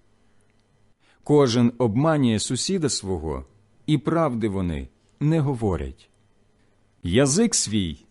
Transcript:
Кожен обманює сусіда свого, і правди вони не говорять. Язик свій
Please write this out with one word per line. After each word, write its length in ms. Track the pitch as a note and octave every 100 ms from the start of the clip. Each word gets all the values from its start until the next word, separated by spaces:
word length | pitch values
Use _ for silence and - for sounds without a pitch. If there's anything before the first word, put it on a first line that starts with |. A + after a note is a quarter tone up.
| _ _ _ _ _ _ _ _ _ _ _ _
Кожен 480 | - D3 C3+ A#2+ A#2 -
обманює 600 | A#2+ G#2+ D#3+ D3+ B2 G#2+
сусіда 500 | - B2+ - F#3+ C#3+
свого, 560 | - F#2+ F2 D#2+ C2+ - _ _ _ -
і 120 | D3
правди 500 | D3 E3 D#3 A#2 G#2+
вони 400 | F#2+ F2 D2 C2 _ _ -
не 200 | D3 E3
говорять. 720 | C#3 B2 A2 D#2+ C2+ - _ _ _ _ _ _ _ _ _ _
Язик 520 | F2 G#2 D3 E3+ A#3
свій 500 | - - G#2 F2 D2+ _